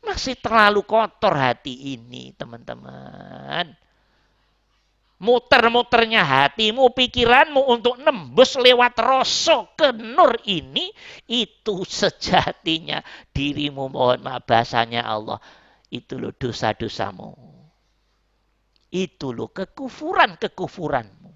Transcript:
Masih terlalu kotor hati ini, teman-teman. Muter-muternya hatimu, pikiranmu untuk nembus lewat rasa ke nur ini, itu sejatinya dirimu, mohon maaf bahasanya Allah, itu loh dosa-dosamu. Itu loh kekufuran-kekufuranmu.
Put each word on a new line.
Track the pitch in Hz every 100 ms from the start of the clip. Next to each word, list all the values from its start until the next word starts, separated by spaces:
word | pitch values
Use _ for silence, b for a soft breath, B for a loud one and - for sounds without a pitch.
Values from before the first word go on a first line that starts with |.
Masih | 440 381 -
terlalu | 247 233 226 208 208
kotor | - 220 214 _ 208
hati | 151 131 120 139 127 139
ini, | 123 120 127 127
teman-teman. | - 127 117 - 62 - - 135 - - 87 135 151 175 - _ _ _ _ _ _ _ _ _ _ _ _ _
Muter-muternya | _ 196 247 _ 262 233 233 240 233 226 220 156
hatimu, | 135 147 - 214 240 254
pikiranmu | 262 247 247 233 247 311 285 269
untuk | 240 226 247
nembus | 302 240 135 143 254 277
lewat | 247 247 240 233
rasa | 233 262 254 - 320 294 320 -
ke | 294
nur | 226 226 285 302 226
ini, | - 175 131 147 370 - B B -
itu | 240 214 _ - 185 190
sejatinya | - 196 - - 180 - - - 160 156 147 B B B
dirimu, | 135 143 143 147 135 135
mohon | 131 127 123
maaf | 135 127
bahasanya | - 117 120 120 117 117 113
Allah, | 107 110 113 b b b b b
itu | 123 _ 131
loh | -
dosa-dosamu. | - 127 - 113 107 110 - 101 92 107 - 117 120 151 _ _ _ _ _ _ _ _ _ _ _ _
Itu | 180 185 _ 139
loh | 117 113
kekufuran-kekufuranmu. | - 190 - 262 - 302 381 262 165 220 - 175 - 151 139 107 _ -